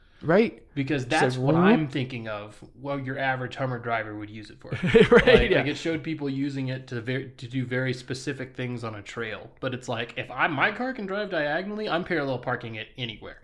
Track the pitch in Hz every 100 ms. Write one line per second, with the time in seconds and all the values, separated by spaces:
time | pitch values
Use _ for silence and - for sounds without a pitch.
0 | _ _ 143 175 226 - - 143 135 147
1 | 120 156 151 127 135 160 185 233 147 143
2 | 123 120 110 104 104 - 123 117 139 139
3 | 131 139 135 131 123 - 131 120 117 113
4 | 107 107 104 110 104 - - - 175 233
5 | - 233 247 240 233 165 131 143 170 160
6 | 143 151 143 135 143 135 131 131 131 120
7 | 113 131 - - 117 131 120 127 131 131
8 | - 131 - 135 127 - 123 120 113 104
9 | 98 - 113 98 - - 131 120 - 117
10 | 120 - 113 123 170 139 190 208 254 262
11 | 196 196 202 175 147 160 190 208 214 165
12 | 175 170 139 123 131 120 117 110 110 -
13 | 117 104 95 -